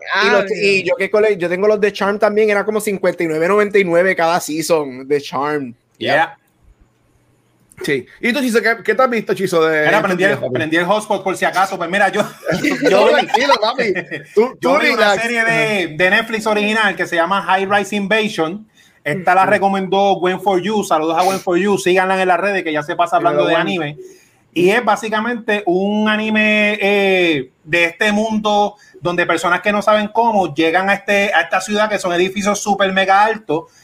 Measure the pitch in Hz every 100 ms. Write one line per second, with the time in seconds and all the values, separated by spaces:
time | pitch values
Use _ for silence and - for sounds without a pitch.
0 | - 185 220 202 196 214 196 196 175 175
1 | 190 214 214 196 170 180 208 214 208 202
2 | 196 208 214 208 214 202 196 214 208 196
3 | 185 175 165 156 170 208 202 196 180 170
4 | 190 180 165 175 - 156 156 160 143 127
5 | 135 147 139 127 147 151 127 113 _ -
6 | 113 147 165 - _ _ _ _ _ _
7 | _ _ _ _ _ _ _ - - 139
8 | - - 220 262 254 220 214 226 196 214
9 | 254 233 202 165 190 170 160 156 151 202
10 | 196 180 185 135 131 127 156 165 175 214
11 | 214 196 190 175 175 170 190 190 170 196
12 | 196 190 - - - 165 294 269 277 -
13 | - 294 - - 277 233 214 262 226 180
14 | 175 156 - 202 247 214 247 294 302 240
15 | 208 196 233 233 226 226 220 202 160 151
16 | 185 214 220 220 220 208 208 220 208 180
17 | 170 175 165 196 170 190 196 202 202 208
18 | 196 220 214 214 160 208 - _ _ _
19 | - 190 180 185 190 202 196 196 185 196
20 | 202 180 180 185 202 185 175 214 - 160
21 | 160 165 185 190 - 175 202 196 180 185
22 | 185 190 185 170 196 196 165 151 147 175
23 | 170 180 - 147 151 165 185 185 147 151
24 | - - _ _ _ 160 180 226 220 202
25 | 220 214 233 240 233 208 196 180 196 214
26 | 214 214 220 214 214 214 208 208 202 202
27 | 196 185 175 147 131 _ 151 170 170 -
28 | 214 208 220 214 214 208 202 - _ -
29 | 175 175 170 165 180 180 208 208 208 214
30 | 208 220 233 208 175 147 160 175 196 196
31 | 202 202 202 165 170 190 208 208 214 202
32 | 185 175 190 202 196 202 214 196 196 190
33 | 190 196 220 220 - 156 - _